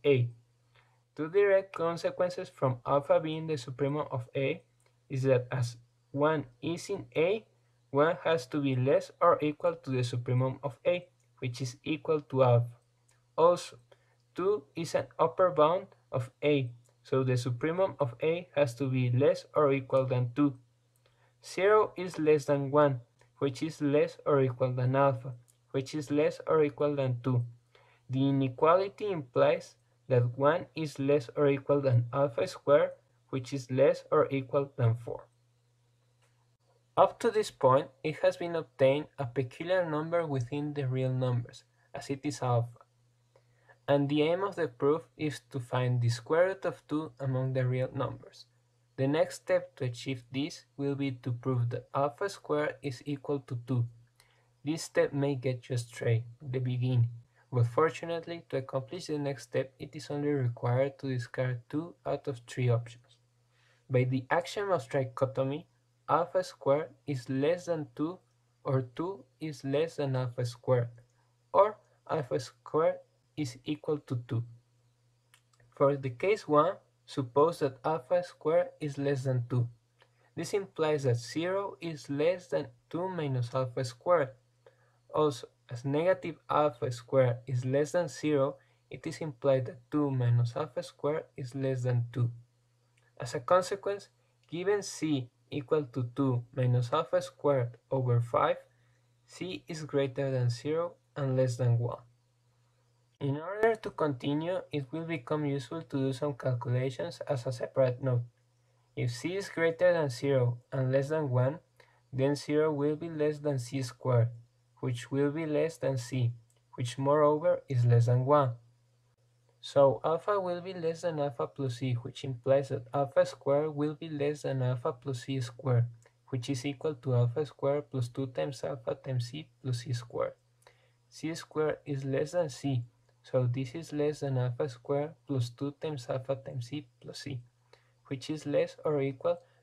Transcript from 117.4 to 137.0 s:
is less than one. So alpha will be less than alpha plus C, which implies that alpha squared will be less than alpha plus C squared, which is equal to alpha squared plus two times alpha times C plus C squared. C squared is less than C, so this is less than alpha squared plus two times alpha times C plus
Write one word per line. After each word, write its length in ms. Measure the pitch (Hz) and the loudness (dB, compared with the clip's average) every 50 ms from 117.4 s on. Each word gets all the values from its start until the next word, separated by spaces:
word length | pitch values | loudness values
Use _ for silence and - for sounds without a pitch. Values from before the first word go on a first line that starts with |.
| 170 180 175 - - - | 2 2 0 0 -2 -2
is 160 | 135 120 120 | 0 2 4
less 220 | 120 120 117 117 | 6 6 6 6
than 180 | 120 123 127 131 | 4 4 2 4
one. 280 | 139 147 147 135 123 - - _ _ _ _ _ _ _ _ _ _ _ _ _ _ _ _ _ _ _ _ | 4 4 4 4 2 -2 -6 _ _ _ _ _ _ _ _ _ _ _ _ _ _ _ _ _ _ _ _
So 420 | - - - 143 139 135 127 - - | -10 0 4 6 6 6 6 4 0
alpha 360 | 151 160 165 - 214 208 196 | -2 -2 -2 0 0 0 0
will 220 | 185 180 175 175 | 0 -2 -4 -6
be 120 | 170 190 185 | -6 -10 -8
less 280 | 180 160 165 165 165 | -4 -4 -4 -4 -2
than 180 | 180 170 160 151 | -4 -4 -2 -2
alpha 260 | 143 131 127 - 147 | -2 -4 -4 -4 -6
plus 320 | - - - 139 127 117 | -6 -6 -4 -4 -4 -4
C, 160 | - 135 127 120 | -4 -2 -2 -2
which 300 | 117 - 120 - - - | -2 -4 -8 -12 -10 -8
implies 460 | 139 127 - - 131 135 139 139 - | -8 -8 -2 2 2 2 2 2 0
that 180 | 131 113 - - | -6 -8 -6 -4
alpha 320 | - 143 139 135 - - 180 | -2 -2 -2 2 2 2 2
squared 480 | - - - - 139 139 147 156 156 147 | 2 -2 -6 -2 0 2 2 0 0 -2
will 180 | 143 147 151 151 | -2 -4 -4 -4
be 160 | - 170 160 | -6 -10 -8
less 320 | 151 143 143 147 151 147 | -4 -2 -2 -2 -2 -4
than 220 | - 143 135 131 123 | -4 -4 -2 -2 0
alpha 300 | 123 127 120 - 160 - | -2 -2 -2 -4 -6 -6
plus 320 | - - 139 131 120 - | -6 -6 -8 -8 -6 -6
C 140 | - 135 131 | -4 -4 -4
squared, 440 | 120 - - - - 131 123 120 117 117 - - _ _ _ _ _ - | -4 -6 -8 -6 0 2 4 4 2 2 -2 -10 _ _ _ _ _ -8
which 200 | 135 127 117 - | -6 -6 -4 -4
is 160 | 143 123 - | -4 -4 -4
equal 300 | 143 135 - - 156 151 | -6 -6 -4 -4 -6 -6
to 180 | - - 135 123 | -4 -2 0 2
alpha 320 | 120 120 120 117 156 151 | 4 2 2 0 -2 -4
squared 460 | - - - 139 139 143 147 147 - | -6 -6 -4 -2 0 0 -2 -4 -4
plus 160 | - 131 120 120 | -4 -4 -4 -4
two 160 | - 135 135 127 123 | -4 -6 -6 -4 -4
times 300 | 156 151 147 127 - - | -4 -6 -6 -6 -8 -8
alpha 320 | - 147 123 - - 135 | -8 -8 -6 -6 -6 -6
times 340 | - - 135 131 123 120 - | -6 -6 -6 -4 -4 -4 -6
C 180 | - 151 - - _ _ | -8 -12 -14 -16 _ _
plus 220 | - 131 120 - - | -8 -6 -6 -6 -6
C 100 | - 120 | -6 -6
squared. 400 | 120 - - - - 117 - - _ _ _ _ _ _ - _ _ _ _ _ _ _ | -6 -8 -6 -4 -4 -4 -4 -6 _ _ _ _ _ _ -20 _ _ _ _ _ _ _
C 280 | _ - - - 156 165 | _ -14 -10 -8 -8 -8
squared 420 | 165 - - - 151 156 151 147 - - | -8 -10 -8 -4 -2 -2 -2 -2 -4 -6
is 180 | - 143 135 139 | -6 -6 -6 -4
less 280 | 135 131 131 - - | -2 -2 -2 -2 -2
than 180 | - 175 170 147 | 0 -2 -2 -2
C, 320 | - - - 139 135 120 120 - _ _ _ _ _ _ _ | -4 -6 -2 -2 0 -2 -2 -6 _ _ _ _ _ _ _
so 220 | - - 131 127 | -2 0 0 2
this 300 | 120 123 131 135 123 - | 0 0 -2 -4 -6 -8
is 180 | 165 156 - 151 | -10 -10 -6 -4
less 280 | 147 147 151 151 - | -2 -2 -2 -2 -2
than 180 | 143 139 131 127 | -4 -2 -2 0
alpha 280 | 123 123 120 - 156 | -2 -2 -2 -4 -4
squared 440 | 139 - - - - 143 143 147 156 160 _ _ | -6 -6 -8 -6 -4 -2 -2 -2 -4 -8 _ _
plus 240 | - 139 127 120 120 | -4 -2 -2 -2 -4
two 240 | - - 139 143 143 - | -6 -8 -8 -8 -6 -6
times 280 | - 160 151 131 - - | -8 -6 -6 -6 -6 -6
alpha 260 | 139 127 - - 139 135 - | -6 -6 -4 -6 -6 -6 -8
times 260 | - 147 127 117 - | -10 -10 -10 -8 -8
C 180 | 147 151 - _ _ | -8 -10 -10 _ _
plus 200 | _ | _